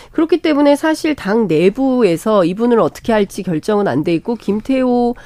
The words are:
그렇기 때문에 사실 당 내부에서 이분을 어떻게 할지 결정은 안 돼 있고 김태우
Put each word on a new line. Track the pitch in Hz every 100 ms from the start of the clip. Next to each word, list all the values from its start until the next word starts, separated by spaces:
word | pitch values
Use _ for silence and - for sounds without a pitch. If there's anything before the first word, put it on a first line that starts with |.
| -
그렇기 | - 320 339
때문에 | 330 285 285 285
사실 | 320 311 311 285
당 | 190 220 202
내부에서 | 156 185 233 269 254 202 160 220 214 170
이분을 | 190 240 226
어떻게 | 151 - -
할지 | 214 202 -
결정은 | 185 156 - 208 196
안 | 127
돼 | 170 160
있고 | -
김태우 | 233 - 214 - 262 254 240 240 247